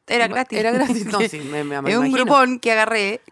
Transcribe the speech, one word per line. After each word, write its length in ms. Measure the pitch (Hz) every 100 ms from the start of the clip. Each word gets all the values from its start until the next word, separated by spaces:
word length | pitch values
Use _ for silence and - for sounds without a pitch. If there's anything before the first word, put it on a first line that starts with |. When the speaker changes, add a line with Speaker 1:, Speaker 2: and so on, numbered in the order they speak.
| -
Speaker 1:
era 220 | 240 226
Speaker 2:
Ma-, 80 | 247
Speaker 1:
gratis. 240 | 254 214
Speaker 2:
era 120 | 226
gratis, 340 | 247 262 233 202
Speaker 1:
<laughs> 20 |
Speaker 2:
no, 120 | 202
sí, 180 | 220 151
me, 240 | 139 147
me, 180 | 143 143
me 80 | 139
Speaker 1:
Es 80 | 226
un 80 | 269
Speaker 2:
imagino. 180 | 262 247
Speaker 1:
grupón 340 | 285 254 247
que 120 | 233
agarré 500 | 220 220 226 196 226 -